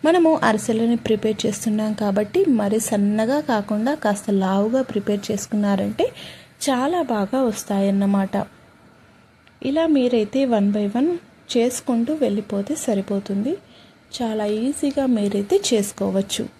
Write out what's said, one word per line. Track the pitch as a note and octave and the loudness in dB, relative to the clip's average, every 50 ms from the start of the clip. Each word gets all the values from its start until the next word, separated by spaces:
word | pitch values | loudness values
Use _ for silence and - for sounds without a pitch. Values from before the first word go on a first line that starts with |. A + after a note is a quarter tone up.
| - | 4
మనము | D4+ E4+ F4+ E4 D#4+ D#4+ - - A#3+ | 4 4 6 6 4 4 4 2 2
అరిసెలని | G#3+ G#3 G#3+ - A3+ A3 A3+ A#3 A#3+ A3+ - | 2 2 0 0 0 2 2 2 0 0 0
ప్రిపేర్ | - A3 G#3 G#3+ A3 G#3+ G#3+ - | 0 -2 0 0 -2 -2 0 -2
చేస్తున్నాం | G#3+ G3+ - - A3+ G#3 G#3+ G#3+ G#3+ G#3+ - | -4 -4 -2 -2 -2 0 0 0 -2 -2 -2
కాబట్టి | G#3+ G#3 G3 G#3 G#3+ G3+ - F4 G4 F4 C4 A3 | -2 0 0 0 -2 0 0 2 4 4 4 2
మరి | G#3 G3+ G#3 A3 A3 - | 2 2 0 0 0 0
సన్నగా | A3+ G#3 G3+ G3+ G#3 G#3+ A3 A3+ C4+ D4 D4+ - | 0 2 2 2 2 0 0 2 0 0 0 0
కాకుండా | A#3+ G#3+ G3+ G#3 G#3+ G#3 A3 B3+ D4 D#4 | -2 -2 0 -2 -2 -2 0 -2 -2 0
కాస్త | - G#3 G3+ G3+ - - G3+ G3 | 0 -2 -2 0 -2 0 0 2
లావుగా | F#3+ F#3 F#3+ G3 G3+ A3 A#3 C4 C4 C4 | 2 2 2 2 2 2 2 0 -2 0
ప్రిపేర్ | - G#3 G3+ - G#3 G3+ G3+ - | -4 -4 -2 -2 -2 -2 -2 -4
చేసుకున్నారంటే | A3 G3+ - - - G#3 G#3 G3+ G3+ G3 G3+ G#3 A3 - - C5 - - - - - - - - - _ - | -6 -6 -4 -4 -2 0 2 2 0 0 0 -4 -2 -2 -2 -2 -2 -10 -18 -18 -18 -20 -20 -20 -14 _ -2
చాలా | C#4+ C4 B3 B3+ C#4+ F4+ F4+ D#4 B3 | -2 0 0 0 0 0 0 0 0
బాగా | A#3+ G#3+ G3 G3 - C4 C4+ A#3 | 0 -2 -2 -2 0 0 0 0
వస్తాయన్నమాట. | G#3+ - - - G#3 G3 G3 G3 G3 G3 G3 G3+ G3+ G3 F#3+ F#3+ - G3+ G3+ - - - - - - - - - - - - - - - - _ _ _ _ - _ _ - C4 | -2 -4 -4 -2 0 0 2 2 2 2 2 2 2 2 0 0 -2 -4 -4 -4 -10 -20 -20 -20 -20 -20 -20 -20 -20 -20 -20 -20 -20 -20 -20 _ _ _ _ -20 _ _ -6 -2
ఇలా | C#4 D#4+ E4 E4 D4+ | 0 0 2 4 4
మీరైతే | C#4 B3 B3 A#3+ A#3 G#3+ G#3+ - C4 C#4 B3+ A#3 | 4 4 4 2 2 0 0 0 0 2 2 2
one | G#3+ G3+ G3+ G3+ | 2 2 2 2
by | G#3 G#3 G3+ G#3 A#3 | 0 -2 -2 0 0
one | C4+ E4+ F4 E4+ - - - - - - - | 0 0 0 -4 -8 -14 -20 -20 -14 -2 0
చేసుకుంటూ | B3 A3+ B3 A#3+ - - - B3 A3+ A#3 A#3+ D#4 D#4 | 2 2 2 0 -4 -4 -2 0 0 0 0 0 0
వెళ్ళిపోతే | C#4 G#3+ G3+ G#3 G#3 - G#3 G3 G3+ - D4+ D#4 - | 0 0 0 -2 -4 -4 -4 -4 -4 -4 -6 -4 -2
సరిపోతుంది. | - G#3+ G3 F#3+ - G3+ G3 G3+ - G3 G3 G#3 C4 F4 G4+ - - - - - - - _ _ _ - - | -2 -2 -2 -2 -2 -4 -4 -4 -4 -4 -2 -2 -2 -4 -6 -8 -20 -20 -20 -20 -20 -20 _ _ _ -8 -6
చాలా | B3 A3+ A3 G#3+ G#3+ G#3 G#3+ G#3+ | -4 -4 -2 -2 -2 -2 -2 -2
ఈజీగా | A3+ C4 D4 - - C#4+ C#4 C#4+ C4+ C4 B3 | -2 -2 -2 -2 -2 -2 0 0 0 2 2
మీరైతే | G#3+ G#3 G3+ G#3 G3+ G3+ G3+ F4+ G4+ G4 - | 2 0 0 0 -2 0 2 0 0 2 2
చేసుకోవచ్చు. | A#3+ G#3+ G3+ G3+ - - G3 G3 F#3 G3 G3 G3 - - A3 - - - | 2 2 0 -2 -4 -4 -4 0 0 0 -2 -2 -4 -6 -6 -8 -10 -18